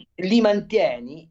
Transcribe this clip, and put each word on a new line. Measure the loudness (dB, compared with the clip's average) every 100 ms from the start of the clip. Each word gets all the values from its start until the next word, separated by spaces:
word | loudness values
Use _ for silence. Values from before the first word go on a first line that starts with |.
| -20
li | -8 0 2
mantieni | 4 0 0 0 0 -2 -12 -18 -20